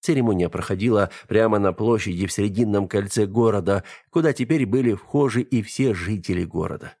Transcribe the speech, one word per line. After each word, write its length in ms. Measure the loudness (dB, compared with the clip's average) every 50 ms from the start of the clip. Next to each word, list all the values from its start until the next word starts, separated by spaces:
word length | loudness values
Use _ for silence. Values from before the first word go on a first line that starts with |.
Церемония 480 | 0 0 0 2 2 2 2 2 0 -2
проходила 640 | -2 -6 -4 -4 -4 -2 0 2 4 4 2 0 -2 -14 -12 _
прямо 300 | 2 2 4 4 2 2
на 140 | 2 0 0
площади 540 | 0 0 0 0 0 0 -4 -4 -4 -4
в 60 | -4 -2
срединном 560 | -2 -2 -2 0 0 0 2 2 0 0 0
кольце 380 | -2 -2 -2 -2 0 -2 -2
города, 580 | 0 2 2 2 2 2 0 0 0 0 0 -2 -8 -18 -20 _ _
куда 220 | _ 0 2 2 0
теперь 340 | 0 -2 0 0 0 0
были 280 | 0 0 2 2 2 0
вхожи 480 | -2 -6 -4 0 0 0 2 2 -2 -2
и 200 | 0 -2 -2 -2
все 320 | -2 -4 -2 0 0 0
жители 500 | -2 -2 -4 -6 -6 -4 -4 -2 -2 -2
города. 500 | -4 -4 -4 -4 -4 -6 -10 -12 -16 -18 _